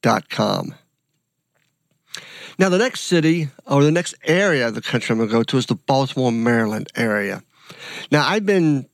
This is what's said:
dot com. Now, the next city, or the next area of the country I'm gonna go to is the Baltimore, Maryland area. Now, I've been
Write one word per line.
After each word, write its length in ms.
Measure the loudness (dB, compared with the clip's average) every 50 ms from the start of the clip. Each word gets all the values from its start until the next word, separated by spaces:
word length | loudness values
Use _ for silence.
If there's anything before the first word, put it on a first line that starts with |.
dot 300 | 2 2 0 0 -2 _
com. 440 | -4 -2 0 0 0 -2 -4 -8 -12 -18 _ _ _ _ _ _ _ _ _ _ _ _ _ _ _ _ _ _ _ _ _ _ _ _ _ _ _ -18 -18 -18 -20 -20 -20 -20 -2 0
Now, 100 | 2 2
the 100 | 4 2
next 240 | 2 0 -2 -6 -4
city, 460 | 0 0 2 4 4 2 2 0 -6 -8 -14 _
or 160 | 0 2 4 4
the 100 | 4 4
next 220 | 0 -2 -4 -10 _ -2
area 440 | 0 0 2 2 2 2 2 0 -2
of 60 | -4
the 80 | -6 -8
country 300 | -4 -4 -4 -2 0 0
I'm 60 | 0
gonna 120 | 0 2
go 140 | 2 0 0
to 120 | 2 0
is 100 | -2 0
the 100 | 0 -4
Baltimore, 560 | -4 _ -2 0 0 0 -2 -2 -2 -2 0 0
Maryland 580 | 0 0 2 2 2 0 0 -2 -6 -8 -10 -6
area. 460 | -4 -2 0 0 -2 -2 -4 -6 -8 -12 _ _ _ _ -20 -20 -18 -18 -16 -16 -16 -6 0
Now, 160 | 0 2 2 2
I've 160 | 0 0 0
been 420 | 2 2 4 4 4 2 0 -2 _